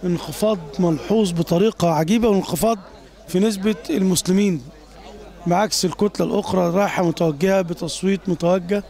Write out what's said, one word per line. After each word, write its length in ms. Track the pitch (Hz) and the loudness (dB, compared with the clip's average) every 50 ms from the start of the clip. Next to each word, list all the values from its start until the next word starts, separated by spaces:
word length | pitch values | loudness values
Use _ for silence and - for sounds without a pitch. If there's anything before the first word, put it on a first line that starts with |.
| - | -2
انخفاض 540 | 185 175 165 - - 143 - - 214 220 190 165 - - - | -2 -2 -2 -4 -8 -6 -2 0 0 0 -2 -4 -12 -4 0
ملحوظ 520 | 185 170 165 139 - - 196 220 220 190 | 2 2 2 0 0 0 2 2 2 2
بطريقة 580 | 170 165 170 - 175 170 196 226 214 - - 170 | 0 -2 0 0 2 2 2 2 2 2 0 2
عجيبة، 400 | 165 151 165 160 208 233 214 233 | 2 2 2 2 2 2 4 4
وانخفاض 480 | 202 190 165 - - 139 160 220 226 196 190 - - - - - - - - - | 2 2 0 -2 -4 0 0 0 0 0 -4 -18 -20 -20 -20 -20 -20 -20 -18 -4
في 120 | - 185 | 0 2
نسبة 360 | 196 226 220 190 190 214 214 - - - | 2 2 0 0 0 0 0 -2 -4 -4
المسلمين، 720 | 320 254 185 190 180 151 - - 185 196 208 202 180 147 120 147 - - - - - - - - - - - - - - - 175 | -2 0 2 2 2 0 0 2 2 4 4 2 0 -2 -4 -10 -20 -20 -20 -20 -20 -20 -20 -20 -18 -18 -18 -20 -20 -10 -2 0
بعكس 380 | 175 180 214 202 - - - | 2 2 2 0 0 -2 -2
الكتلة 400 | 180 156 - 208 208 - - 180 | -2 0 0 -2 -2 0 0 -2
الأخرى 440 | 165 - 202 196 - - 185 180 170 | 0 0 -2 -2 0 0 0 0 0
رايحة 340 | 170 190 202 196 - - 185 | 2 0 0 0 0 0 0
متوجهة 580 | 170 156 - 175 165 151 139 156 190 190 196 | 0 0 2 0 0 0 0 0 2 2 2
بتصويت 680 | 185 165 175 - - 160 - - - 190 196 190 - - | 0 -2 -6 -8 -6 -8 -8 -4 0 0 0 0 0 -4
متوجه 540 | 175 - - 170 180 196 175 170 202 202 202 - | -4 0 2 0 0 0 0 -2 -4 -4 -4 -6